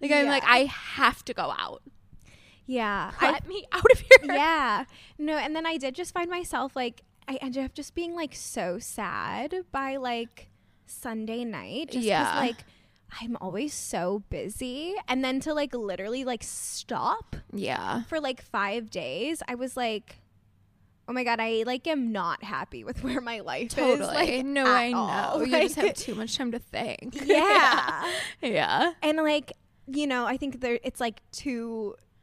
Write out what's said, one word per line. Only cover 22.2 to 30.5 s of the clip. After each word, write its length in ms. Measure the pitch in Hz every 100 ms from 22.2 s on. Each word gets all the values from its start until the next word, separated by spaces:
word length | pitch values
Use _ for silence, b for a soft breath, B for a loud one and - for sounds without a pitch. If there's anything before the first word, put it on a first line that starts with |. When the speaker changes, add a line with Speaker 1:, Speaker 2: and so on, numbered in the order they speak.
| 170 -
Speaker 2:
happy 400 | - 135 180 120
with 180 | 107 -
<laughs> 0 |
where 200 | 254 254
my 180 | 240 226
life 280 | - 135 233
is." 60 | 294
Speaker 1:
Totally. 380 | 269 - -
Speaker 2:
Like, 300 | - 349 254
Speaker 1:
No, 220 | 269 277 254
Speaker 2:
at 100 | 254
Speaker 1:
I 140 | 240
know. 60 | 240
Speaker 2:
all. 440 | - 165 - 311
Speaker 1:
You 100 | 254 320
just 160 | 359 -
Speaker 2:
Like 80 | 381
Speaker 1:
have 100 | -
too 180 | -
much 220 | 214 226 -
time 160 | 247
to 60 | 240
think. 560 | - - 220 - -
<laughs> 100 | 285 277
Speaker 2:
Yeah. 840 | 302 370 403 269 226 - 156 349 B B -
Speaker 1:
Yeah. 500 | 262 180 104 135 339 -
Speaker 2:
And, 140 | 302 311
like, 380 | 311 302 - - _ _ -
you 200 | 277 294
know, 200 | 247 240
I 100 | 262
think 240 | 285